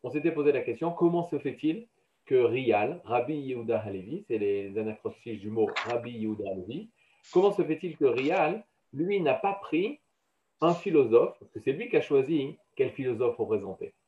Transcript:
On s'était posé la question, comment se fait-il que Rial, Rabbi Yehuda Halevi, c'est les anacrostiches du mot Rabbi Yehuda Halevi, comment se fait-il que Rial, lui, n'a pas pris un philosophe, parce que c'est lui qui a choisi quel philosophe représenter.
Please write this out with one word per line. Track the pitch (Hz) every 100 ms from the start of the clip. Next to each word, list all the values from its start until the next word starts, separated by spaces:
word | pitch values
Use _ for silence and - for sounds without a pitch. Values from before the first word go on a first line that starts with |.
On | 123
s'était | 147 165
posé | 147 147
la | 131
question, | 117 113 170
comment | 170 170 170
se | 170 143
fait-il | 139 - 156 196 - _ _ _ -
que |
Rial, | 127 117 123 123 104 107 -
Rabbi | - - -
Yehuda | 156 135 120 113 110
Halevi, | 104 95 95 175 -
c'est | 110
les | 101 101 98 101
anacrostiches | 110 107 110 - 120 104
du | 104
mot | 110 104 - 113
Rabbi | 120 113
Yehuda | 117 107 107 98
Halevi, | 95 92 147 226 _ _ _ -
comment | 180 202
se | 196
fait-il | 151 156 180 151
que |
Rial, | 139 117 139 185 151 214 - _ _
lui, | 135 175 202
n'a | 151
pas | - 196
pris | 196 - 156 202 294 _ _ _ _ _ _
un | 165
philosophe, | 170 202 156 120 117 - -
parce | -
que | -
c'est | -
lui | 143 262
qui | 156
a |
choisi | - 139 131 160 135 160 _ -
quel | 120
philosophe | - 127 113 120 120
représenter. | 104 107 98 92 - _